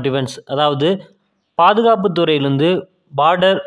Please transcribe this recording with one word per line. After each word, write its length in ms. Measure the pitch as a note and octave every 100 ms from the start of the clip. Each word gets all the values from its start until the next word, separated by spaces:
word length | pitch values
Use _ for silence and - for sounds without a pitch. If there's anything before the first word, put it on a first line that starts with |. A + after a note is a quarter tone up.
| C3
Defence, 260 | C3+ B2+ - -
அதாவது 360 | C#3 D3 C#3 D#3+ G3 - _ _ _ _ -
பாதுகாப்பு 480 | F3 G#3+ A3+ G#3+ F#3+ E3+
துறையிலிருந்து 500 | D#3+ D3+ C#3 C#3 D#3+ F3+ - _ _ C#3+
பார்டர் 400 | D#3 F3+ F#3 F#3+